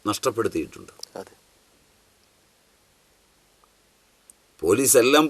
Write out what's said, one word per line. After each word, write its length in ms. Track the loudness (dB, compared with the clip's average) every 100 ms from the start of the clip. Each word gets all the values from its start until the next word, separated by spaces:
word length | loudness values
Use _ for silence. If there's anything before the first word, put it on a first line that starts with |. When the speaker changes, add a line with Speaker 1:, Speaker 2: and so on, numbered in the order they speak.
| -10
Speaker 1:
നഷ്ടപ്പെടുത്തിയിട്ടുണ്ട്. 840 | -6 -6 -4 -6 -6 -10 -14 -20 -20 -20 -18
Speaker 2:
അതെ. 140 | -18 -20 _ _ _ _ _ _ _ _ _ _ _ _ _ _ _ _ _ _ _ _ _ _ _ _ _ _ _ _ -20 _ _ _
Speaker 1:
പോലീസ് 360 | 0 0 4 4
എല്ലാം 220 | 4 4